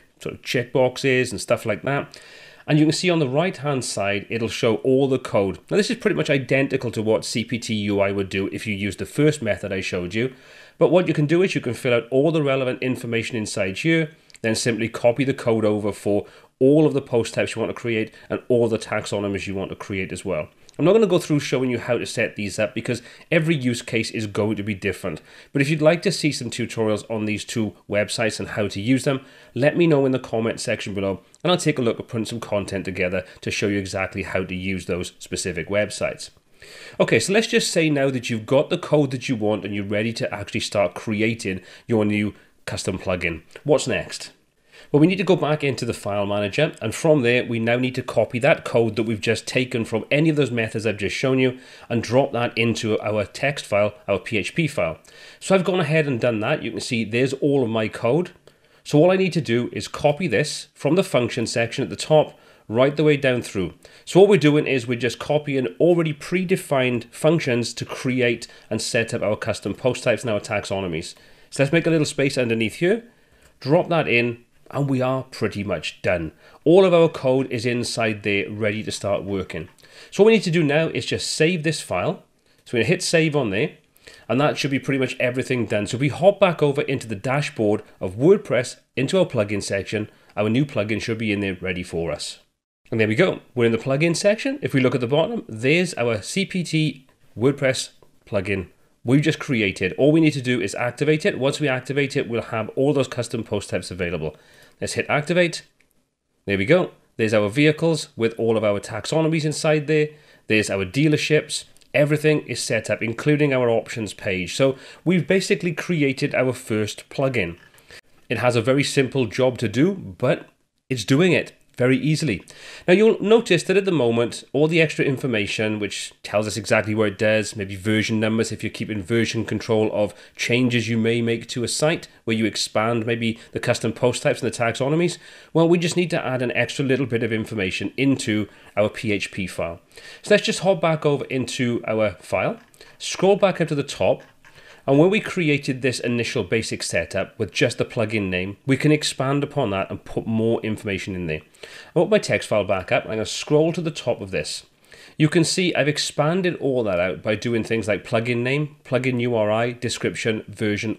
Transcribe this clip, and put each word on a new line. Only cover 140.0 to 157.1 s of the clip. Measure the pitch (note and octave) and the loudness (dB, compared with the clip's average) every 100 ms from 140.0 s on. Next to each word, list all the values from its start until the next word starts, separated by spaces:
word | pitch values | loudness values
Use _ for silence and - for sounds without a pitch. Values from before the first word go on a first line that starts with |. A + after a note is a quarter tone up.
| - - | -20 -6
So | - | 2
let's | G#3 - | 2 2
just | - | 0
hop | F#3 F#3 | 0 2
back | E3 D3+ | 2 0
over | D3+ C3+ | 0 0
into | - C3 A#2+ - A#2+ A#2 - | -2 -4 -4 -2 -2 -2 -2
our | A2 G#2 - | 0 0 -2
file, | - F#2+ C3+ A#3 _ - - - | -4 -2 -2 -4 _ -20 -20 -14
scroll | - - F#3+ | -10 0 2
back | G3+ F#3+ E3 | 4 2 2
up | D#3+ | -2
to | |
the | C#3+ | -2
top, | C#3+ - G2 D3+ - _ - - - - - | -4 0 2 0 -4 _ -20 -20 -20 -6 2
and | C#3 | 6
where | F#3 | 6
we | G#3+ | 4
created | - F#3 D3+ C#3+ D3 B2+ | -2 -2 0 0 -2 -2
this | B2+ A#2 | -2 -2
initial | B2 A#2+ A2+ B2 | -2 -2 -2 -2
basic | F#2 A2+ - - | -2 -2 -2 -6
setup | - E2+ E2 F#2+ F#2+ - | -2 -2 -2 -4 -4 -6
with | G#2 | -4
just | - B2+ - | 0 0 0
the | A#2+ | -4
plugin | A#2+ G#2+ A2 F#2+ | -2 -2 -2 -2
name, | F2+ F#2+ G2 C3 | -2 -4 -6 -2
we | B2+ | 2
can | D3+ | 2
expand | D3+ - - C3 C#3+ | 2 0 -4 -2 -2
upon | C3+ C#3+ A2 | -2 -2 -2
that | G2 - | -2 -4
and | G2 | -8
put | - - A2 | -8 -6 -2
more | A2 A2+ A2+ | 0 2 0
information | G#2+ G#2+ G#2 F#2+ G#2 | -2 -6 -4 -6 -6
in | F#2 E2+ | -6 -4
there. | D#2 - _ - - - - | -6 -10 _ -20 -20 -4 0
I | |
want | G#2+ | 2
my | G#2+ | 2
text | - G#2 - | 2 -2 0
file | G#2+ | 0
back | F#2+ F#2+ F2+ | 0 -2 0
up, | B2+ | -2
and | - | -2
I'm | A2 | -4
gonna | |
scroll | G#2+ - - D3 E3 | -4 -6 0 2 2
to | F3+ | 0
the | D#3+ | -6
top | - B2 A2+ | -6 -4 -4
of | G2 | -4
this. | E2+ - - - _ _ - - - | -6 -6 -10 -14 _ _ -20 -8 0
You | D3+ | 2
can | F3 | 4
see | D#3+ G3 F3+ | 2 2 2
I've | - C#3+ | 2 0
expanded | D3 - - D3 F#3 F3+ - | 0 -2 0 0 2 0 -2
all | C#3 B2+ | 0 0
that | A2 F2 | 0 0
out | F#2 | 0